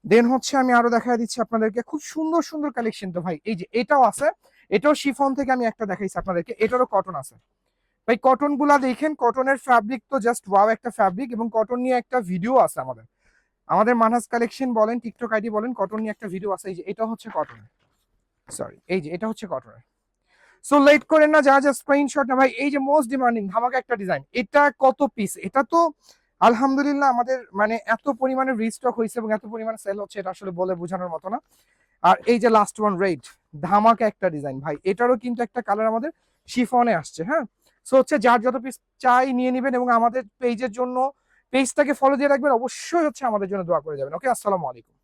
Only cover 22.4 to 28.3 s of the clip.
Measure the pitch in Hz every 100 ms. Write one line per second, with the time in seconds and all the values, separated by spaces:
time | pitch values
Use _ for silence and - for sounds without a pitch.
22.4 | 269 226 285 285 269 302 233 262 247 233
23.4 | 196 208 247 262 - 233 185 151 - 240
24.4 | 208 285 285 - 262 254 277 - 196 -
25.4 | 190 269 - 339 330 - _ _ _ _
26.4 | 202 233 269 269 285 277 277 240 247 262
27.4 | 233 190 214 226 202 226 285 233 262